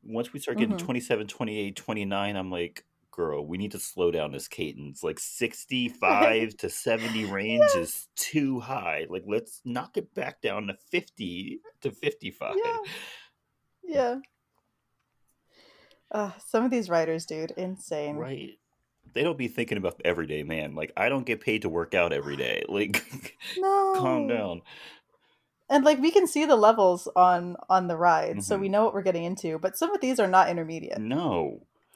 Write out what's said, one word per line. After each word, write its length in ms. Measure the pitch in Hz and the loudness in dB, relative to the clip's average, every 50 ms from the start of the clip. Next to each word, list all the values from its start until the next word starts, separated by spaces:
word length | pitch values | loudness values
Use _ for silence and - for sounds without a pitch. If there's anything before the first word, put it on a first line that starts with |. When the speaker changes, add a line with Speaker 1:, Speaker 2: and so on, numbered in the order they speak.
| _ | _
Speaker 1:
Once 280 | - 110 113 123 - - | -6 -6 -6 -6 -6 -8
we 60 | 139 | -10
start 200 | - - 120 214 | -6 -4 0 0
getting 160 | 226 220 202 180 | 2 0 0 -4
Speaker 2:
Mm-hmm. 80 | 170 | -4
Speaker 1:
twenty-seven, 420 | - 127 123 120 - 127 107 107 104 | -4 -4 -4 0 0 -2 -2 -2 -6
twenty-eight, 480 | - - 127 110 107 107 101 101 98 | -6 -6 -6 -4 -4 -4 -4 -6 -6
twenty-nine, 600 | - - - 113 107 101 98 98 98 101 101 104 98 | -10 -8 -6 -6 -4 -4 -2 -2 -2 -2 -2 -2 -4
I'm 120 | 95 92 | -6 -4
like, 360 | 92 87 87 85 - - _ _ _ _ _ _ | -4 -4 -4 -6 -6 -14 _ _ _ _ _ _
"Girl, 340 | - - 85 80 73 73 73 | -6 -4 -2 -2 -2 -4 -6
we 120 | 76 85 92 | -6 -6 -6
need 140 | 101 104 - | -6 -6 -6
to 60 | - | -10
slow 300 | - - - - 90 87 | -12 -10 -2 0 2 2
down 220 | 82 82 76 73 | 2 2 -2 -2
this 160 | 67 69 - - | -4 -8 -12 -12
cadence. 560 | - - 90 76 71 - 73 71 69 - - | -8 -6 -6 -6 -6 -10 -12 -14 -12 -6 -6
Like, 160 | 80 - - | -6 -6 -4
sixty-five 1400 | - - - - 120 117 - - - _ 131 127 123 120 120 - - 95 98 101 107 110 113 113 113 110 - - | -8 -10 -6 -4 -4 -4 -4 -8 -10 _ -4 -2 -2 -4 -4 0 2 2 4 6 6 6 4 4 0 -2 -6 -6
Speaker 2:
<laughs> 20 | |
Speaker 1:
to 100 | - 92 | -8 -6
seventy 560 | - - - 123 113 113 113 113 - - 107 | -6 -4 -2 0 0 0 0 -4 -4 -2 -4
range 400 | 98 - - - - - 605 605 587 554 | -2 -2 -2 -2 0 4 6 6 6 6
Speaker 2:
Yeah. 60 | 539 | 2
Speaker 1:
is 260 | 508 - - - - _ _ | 0 -4 -8 -10 -12 _ _
too 460 | - - - - 156 143 135 135 123 | -8 -8 -2 0 0 0 0 -2 -4
high. 440 | 107 123 135 131 92 87 78 73 82 - | -4 -6 -6 -4 -2 -2 -2 -2 -4 -4
Like, 160 | 87 95 - 98 | -6 -8 -6 -2
let's 320 | 104 117 117 - - - _ | -4 -4 -4 -6 -18 -14 _
knock 320 | 123 120 123 123 - _ - | -6 -6 -6 -6 -6 _ -8
it 160 | - _ _ | -8 _ _
back 260 | 196 156 131 - _ | -8 -8 -8 -8 _
down 260 | - 110 98 104 107 101 | -4 -4 -4 -2 -6 -6
to 60 | 98 - _ _ | -10 -10 _ _
fifty 680 | - 175 - - _ - 110 87 87 87 92 - 262 320 _ 453 _ _ | -4 -4 -4 -4 _ -10 -8 -8 -8 -8 -10 -10 -12 -14 _ -20 _ _
to 100 | - 135 | -8 -8
fifty-five." 640 | 208 - - 440 427 - - 190 - - - - - 381 453 | -8 -4 -6 -6 -6 -4 -12 -12 -10 -8 -8 -4 -4 -2 -2
Speaker 2:
Yeah. 140 | 480 466 453 415 - - - - - - - - _ _ _ _ _ _ _ _ _ _ _ - | -2 -4 -6 -8 -10 -12 -14 -14 -16 -18 -20 -20 _ _ _ _ _ _ _ _ _ _ _ -12
Yeah. 360 | 370 320 277 254 240 240 269 269 _ _ _ _ _ _ _ _ _ _ _ _ _ _ _ _ _ _ _ _ _ _ _ _ _ _ _ - - _ _ _ _ _ _ _ _ | -2 0 2 2 2 0 -4 -8 _ _ _ _ _ _ _ _ _ _ _ _ _ _ _ _ _ _ _ _ _ _ _ _ _ _ _ -20 -20 _ _ _ _ _ _ _ _
Uh, 200 | - 214 208 196 180 - - | -4 -4 -4 -4 -6 -14 -14
some 180 | - - 220 233 | 0 2 2 4
of 60 | 262 | 4
these 180 | 247 240 214 185 | 2 0 0 2
riders, 360 | 170 165 160 160 160 165 165 | 2 2 4 2 0 -4 -4
dude, 260 | - 160 156 160 160 | -6 -6 -6 -6 -6
insane. 640 | - - 185 185 190 190 - - 165 151 151 147 147 | -6 -6 -6 -6 -6 -10 -8 -6 -6 -4 -4 -4 -4
Speaker 1:
Right. 420 | - 120 131 135 - - - - _ _ _ _ _ _ _ _ _ _ - _ | -6 -6 -6 -8 -8 -10 -14 -16 _ _ _ _ _ _ _ _ _ _ -8 _
They 100 | 123 139 | 0 0
don't 140 | 170 165 139 | 0 0 0
be 100 | 127 117 | -4 -4
thinking 300 | - - 117 - 120 101 | -2 -2 -2 -2 -2 0
about 200 | 95 87 - _ | 0 -2 -4 _
the 80 | - 85 | 0 2
everyday 360 | 87 82 82 73 76 76 73 | 2 2 0 -4 -4 -6 -4
man. 320 | 73 80 80 76 76 76 | -4 -4 -4 -4 -6 -6
Like, 180 | 78 78 78 - | -6 -8 -6 -2
I 140 | - 98 117 | 0 0 2
don't 160 | 135 135 123 | 2 0 0
get 160 | 123 117 107 | -2 -4 -2
paid 220 | - - 113 107 - | 0 0 0 0 0
to 60 | 95 | 0
work 240 | 80 85 82 82 - | 0 0 -2 2 4
out 200 | 95 87 85 76 | 4 4 4 2
every 220 | 69 71 71 71 69 | -2 -2 -4 -4 -2
day. 260 | 65 60 52 50 - - | -2 -2 -2 -2 -2 -2
Like, 340 | 78 101 107 101 101 101 - - 135 135 - - - _ - | 0 0 0 0 -2 -4 -4 -6 -16 -14 -14 -16 -18 _ -14
<laughs> 120 | - - 370 | -10 -6 -2
Speaker 2:
No. 360 | 381 381 392 392 392 381 381 381 | 0 2 2 4 2 2 2 0
Speaker 1:
calm 300 | 370 131 131 - 285 - | 2 2 0 0 0 0
down. 340 | - - - 90 85 85 - - - - - - - - _ _ _ _ _ _ _ _ _ _ _ _ _ _ | 0 0 -2 -4 -6 -8 -10 -16 -20 -20 -20 -20 -20 -20 _ _ _ _ _ _ _ _ _ _ _ _ _ _
Speaker 2:
And, 140 | 269 285 262 | 2 6 6
like, 160 | 302 302 254 | 6 6 6
we 120 | 262 330 | 4 6
can 160 | 330 403 370 320 | 6 6 4 4
see 180 | - 294 302 | 2 2 4
the 100 | 294 294 | 6 6
levels 520 | 226 208 214 226 226 202 185 180 175 - - - | 8 8 8 8 8 6 4 4 4 -2 0 6
on, 400 | 180 180 180 180 175 175 180 175 - - _ | 6 8 8 6 4 0 -4 -10 -10 0 _
on 180 | 190 185 180 175 | 2 4 4 2
the 100 | 170 160 | 0 4
ride, 460 | 175 175 165 160 156 160 180 202 202 | 4 6 6 4 2 0 -4 -4 -2
so 140 | - 214 196 | -2 -2 0
we 80 | 196 196 | 0 2
Speaker 1:
Mm-hmm. 40 | 196 | 4
Speaker 2:
know 100 | 208 220 | 4 4
what 80 | 226 - | 4 2
we're 80 | 202 | 0
getting 220 | 185 190 175 170 170 | 0 0 0 0 -2
into. 340 | 170 185 - - 170 156 160 | -4 -6 -4 -4 -4 -4 -2
But 200 | 160 190 - - | -4 -4 -2 0
some 160 | 320 330 415 | -2 0 0
of 60 | 392 | 0
these 180 | - 254 262 254 | 0 0 2 2
are 80 | 214 185 | 2 6
not 220 | 180 185 185 - | 8 6 6 6
intermediate. 500 | 170 170 165 160 165 160 - - - - | 4 -2 -4 -6 -8 -10 -8 -6 -6 -6
Speaker 1:
No. 640 | 107 117 127 - 175 151 104 85 80 69 55 52 - _ _ _ _ _ _ | -4 -2 -2 0 0 0 0 0 0 -2 -4 -10 -16 _ _ _ _ _ _